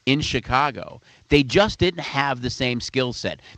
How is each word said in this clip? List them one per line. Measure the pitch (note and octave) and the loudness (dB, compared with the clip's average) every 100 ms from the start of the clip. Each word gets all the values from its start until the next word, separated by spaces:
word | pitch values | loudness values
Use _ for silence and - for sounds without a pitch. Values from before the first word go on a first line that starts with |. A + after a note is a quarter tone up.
| - | 0
in | C#3+ | 0
Chicago, | - B2 - B2+ D3 G#2 - - _ _ _ | 0 -4 0 0 0 -2 -12 -16 _ _ _
they | D3 | 2
just | C3 D#3 G3+ - | 4 4 2 2
didn't | F3+ E3+ | -2 -2
have | C#3 C#3 C#3 B2 | -4 -2 -2 -2
the | B2 | -6
same | - B2+ A#2+ | -4 -2 -2
skill | - C3 B2+ | -4 -2 -2
set. | - F#2+ D2+ - | -4 -8 -10 -14